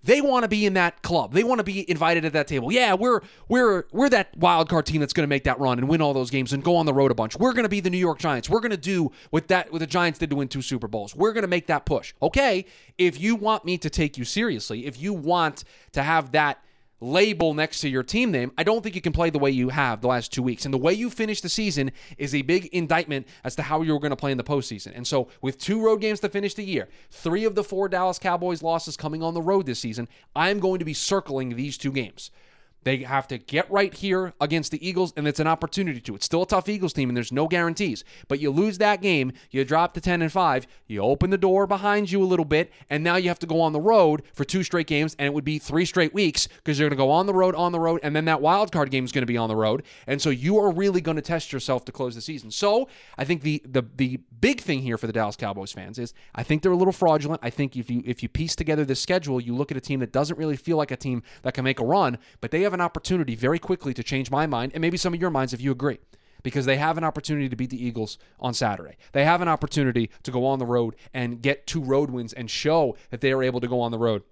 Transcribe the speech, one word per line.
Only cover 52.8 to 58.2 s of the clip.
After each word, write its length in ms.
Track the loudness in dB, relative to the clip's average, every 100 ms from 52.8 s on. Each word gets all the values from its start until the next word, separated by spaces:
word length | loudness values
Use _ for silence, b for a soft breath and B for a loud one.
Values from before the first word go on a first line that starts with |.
| 0 B B B
I 60 |
think 180 | -2 0
the, 200 | 0 -4
the, 180 | -2 -2 -2 -2
the 240 | -2 -2 _ 0
big 220 | 0 2
thing 220 | -2 -4
here 140 | -2 -4
for 120 | -2
the 40 |
Dallas 220 | -2 -2
Cowboys 380 | -4 -8 -8 -10
fans 260 | -12 -14 -10
is 160 | -12 b b -10
I 80 |
think 180 | -2 2
they're 80 | 4
a 60 | 4
little 160 | 4
fraudulent. 480 | 4 4 4 0 -4
I 80 | -6
think 260 | -4 -4 -4
if 140 | -4
you, 140 | -4 -4
if 160 | -6